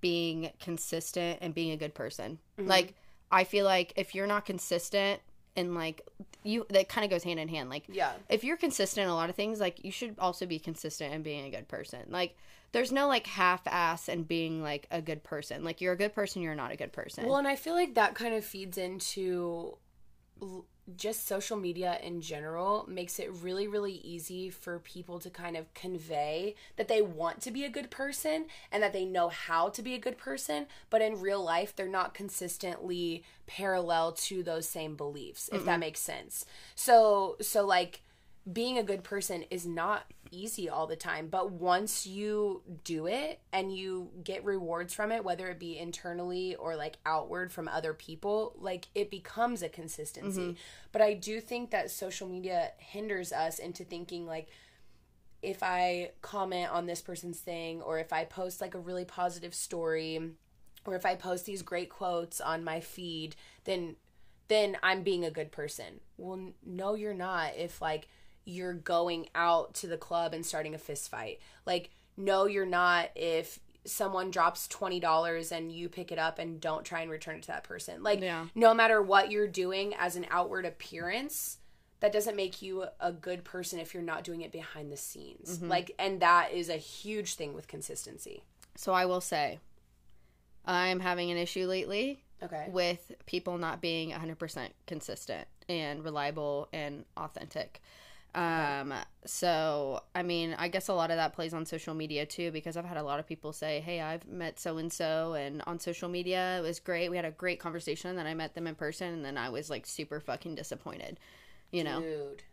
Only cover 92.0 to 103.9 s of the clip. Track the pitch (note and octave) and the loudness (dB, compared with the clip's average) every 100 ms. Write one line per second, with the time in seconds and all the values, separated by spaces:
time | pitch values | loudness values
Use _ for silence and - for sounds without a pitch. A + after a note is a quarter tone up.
92 | C4 C#4 - - F3+ D#3+ D#3+ F#3 F3 F3 | -2 -4 -12 -14 -10 -8 -4 0 2 0
93 | - - - F3+ F3 F3 E3 D#3+ E3+ E3 | -6 -18 -4 -2 -2 -2 -2 -2 -2 0
94 | D#3+ - E3 D#3+ E3 D#3 A#2+ - - E3 | -2 -4 -6 -6 -8 -6 -10 -12 -10 -10
95 | - G2 - F2+ - - - F3 D#3 D3 | -8 -10 -6 -8 -8 -18 -6 -2 -2 -4
96 | D#3 D3+ C#3+ D3+ D3 C#3+ - D#3+ D3 C#3+ | -4 -2 0 0 0 -2 -2 -6 -6 -8
97 | - - D#3 - D#3 D#3 - - - - | -12 -10 -8 -8 -10 -6 -6 -8 -20 -20
98 | - - - - E3+ E3 D3+ C#3 C#3 C3+ | -20 -20 -8 -2 2 2 2 0 -2 -6
99 | - - - - F3+ D#3+ D#3+ D3 C#3 C3 | -8 -14 -8 0 4 4 4 2 0 -2
100 | - F#3 F3 E3+ E3 E3 F3 F3+ - F#3 | -4 -2 0 0 0 0 0 0 0 2
101 | E3 E3 D#3+ - E3 D#3+ E3 D#3+ D#3+ D#3+ | 2 2 2 0 -4 -4 -4 -6 -6 -6
102 | D#3 D3 D3+ - E3+ D#3+ D#3+ E3 F3 E3+ | -2 -2 -2 -2 -4 -4 -6 -6 -6 -4
103 | D3 C#3+ D#3 D#3+ D3+ D#3 D#3 D3+ D#3 | -2 -2 -4 -8 -8 -6 -2 -2 -2